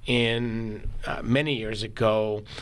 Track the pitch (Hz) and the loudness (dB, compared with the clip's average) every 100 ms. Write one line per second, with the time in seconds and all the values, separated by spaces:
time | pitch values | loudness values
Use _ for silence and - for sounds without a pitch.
0 | - 123 117 117 120 113 113 107 - - | 0 4 4 2 0 -2 -4 -4 -6 -4
1 | - - - 127 151 131 110 110 107 101 | -4 -4 2 2 2 0 -2 -4 -6 2
2 | 110 110 110 107 107 - | 4 4 2 -2 -6 -12